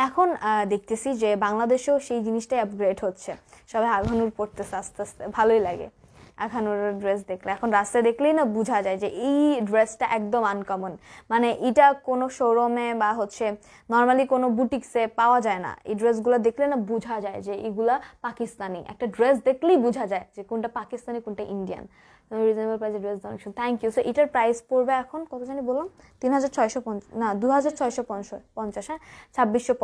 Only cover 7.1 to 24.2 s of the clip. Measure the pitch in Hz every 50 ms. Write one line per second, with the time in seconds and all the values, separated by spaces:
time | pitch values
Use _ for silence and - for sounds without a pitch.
7.1 | 196 202 196 - 185 180 - 190 196 196 - 233 214 202 202 - - 240 226 233
8.1 | 233 233 277 302 320 320 294 226 208 220 220 220 240 202 196 196 190 190 208 190
9.1 | - 180 240 277 277 285 294 294 294 247 214 202 208 220 220 220 - - 254 226
10.1 | 233 220 208 208 233 240 226 202 202 202 196 - 196 185 190 185 160 - _ -
11.1 | - - - - 226 233 240 240 226 - 202 254 226 294 285 285 277 277 - -
12.1 | 254 247 254 262 262 - 254 233 226 233 240 240 240 240 240 233 233 226 214 208
13.1 | 220 233 202 208 - - 233 214 208 208 _ - - - _ - 226 240 240 247
14.1 | 254 262 269 262 262 254 254 254 226 220 262 233 285 240 - - - 240 226 220
15.1 | 220 - 226 240 247 247 226 220 196 185 180 131 - - - - 214 202 220 233
16.1 | 233 220 220 240 247 240 214 226 226 - 285 285 285 247 208 196 233 226 226 233
17.1 | 226 220 196 196 196 202 190 196 202 202 214 220 202 208 226 233 254 285 - -
18.1 | - _ - 240 226 - 233 226 - - 196 190 185 175 147 - 214 - 247 220
19.1 | 185 - 233 262 277 240 - 262 262 262 - 339 370 294 233 240 220 262 233 190
20.1 | 196 180 190 _ - 208 196 - 226 226 220 233 - 240 214 196 254 233 - -
21.1 | 240 233 226 220 202 208 208 202 196 196 190 185 180 - - - _ _ _ _
22.1 | _ _ _ - 226 214 220 220 214 214 220 220 220 214 220 214 208 208 190 202
23.1 | 208 196 202 208 220 202 - 202 202 - 240 240 247 226 - 226 220 262 - -
24.1 | 233 294